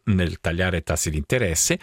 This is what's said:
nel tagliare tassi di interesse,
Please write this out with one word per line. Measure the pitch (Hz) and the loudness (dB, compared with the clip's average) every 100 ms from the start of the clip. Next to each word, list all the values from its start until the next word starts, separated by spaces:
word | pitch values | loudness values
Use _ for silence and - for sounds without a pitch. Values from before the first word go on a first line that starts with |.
| - | 0
nel | 95 87 80 | 2 2 -2
tagliare | - 85 92 87 | -2 0 0 0
tassi | - 76 87 | -2 -2 -2
di | 76 | -4
interesse, | 71 131 98 80 - 175 | -2 0 0 0 0 -2